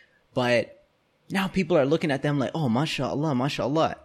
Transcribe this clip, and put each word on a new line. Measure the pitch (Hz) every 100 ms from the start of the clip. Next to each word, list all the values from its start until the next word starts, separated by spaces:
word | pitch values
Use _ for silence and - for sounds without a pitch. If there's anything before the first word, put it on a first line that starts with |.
| _ _ _
But | 127 123 120 - - _ _ _ _ -
now | 190 190
people | 190 160 170
are | 139
looking | 160 170
at | 135
them | 147 143
like, | 120
"Oh, | 165 135
mashallah, | 117 320 - 123 120 156 123
mashallah." | 139 - 110 156 123 -